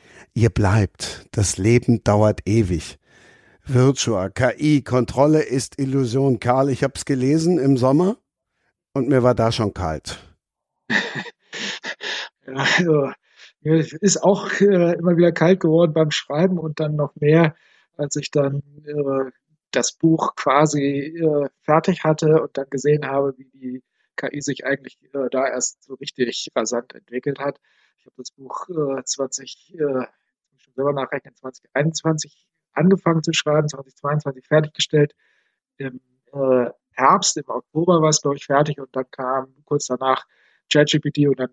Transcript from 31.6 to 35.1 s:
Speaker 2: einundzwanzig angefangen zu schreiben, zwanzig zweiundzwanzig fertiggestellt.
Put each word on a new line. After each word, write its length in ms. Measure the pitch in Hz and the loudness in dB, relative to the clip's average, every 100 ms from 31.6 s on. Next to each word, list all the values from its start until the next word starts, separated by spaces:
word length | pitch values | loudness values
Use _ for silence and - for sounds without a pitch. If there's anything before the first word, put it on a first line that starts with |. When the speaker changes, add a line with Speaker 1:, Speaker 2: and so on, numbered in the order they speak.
| _ | _
Speaker 2:
einundzwanzig 760 | 131 156 156 160 156 - _ _ _ _ | -2 -2 -2 -2 -2 -6 _ _ _ _
angefangen 480 | - 180 190 170 165 | 0 2 4 2 0
zu 120 | 165 | 0
schreiben, 360 | 156 151 151 147 | -2 0 0 0
zwanzig 260 | 139 - _ | -6 -16 _
zweiundzwanzig 520 | 139 151 139 127 _ | -4 -4 -4 -10 _
fertiggestellt. 640 | 151 151 - - 151 147 | 0 0 -4 0 2 2